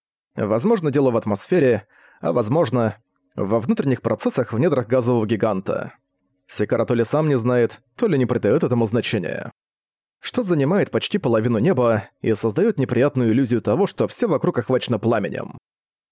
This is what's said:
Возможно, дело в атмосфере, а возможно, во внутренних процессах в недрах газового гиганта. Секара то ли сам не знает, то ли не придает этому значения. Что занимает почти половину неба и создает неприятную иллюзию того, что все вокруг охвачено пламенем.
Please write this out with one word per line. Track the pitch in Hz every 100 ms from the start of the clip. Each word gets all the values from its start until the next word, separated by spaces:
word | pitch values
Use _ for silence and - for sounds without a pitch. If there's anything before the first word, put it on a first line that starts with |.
| _ _ _
Возможно, | - 107 110 175 226 156
дело | 135 135
в | 113
атмосфере, | 107 104 - 180 131 110 - _ _ _
а | 165
возможно, | 143 107 147 139 123 113 - _ _ _
во | - 98 113
внутренних | 120 226 139 123
процессах | - 107 247 143 120
в | 110
недрах | 165 131 107
газового | 131 120 120 107
гиганта. | 107 110 95 - - - - _ _ _ _ -
Секара | - 104 113 113
то |
ли | 120
сам | 113 147 156
не | 135
знает, | 113 123 113 - _ -
то | 226
ли | 143
не |
придает | 120 - 104 143
этому | 160 120 113
значения. | 117 - 110 85 - - - _ _ _ _ _ _
Что | - -
занимает | 202 165 139 196 139
почти | 113 - 208
половину | 131 113 117 113
неба | 113 127 120 107 - _
и | 110
создает | 107 113 107 220 170
неприятную | 123 113 143 131 117
иллюзию | 113 123 117
того, | - 127 196
что | - 107
все | - 233
вокруг | 139 - -
охвачено | 113 127 - 110
пламенем. | 113 113 90 69 - - _ _ _ _ _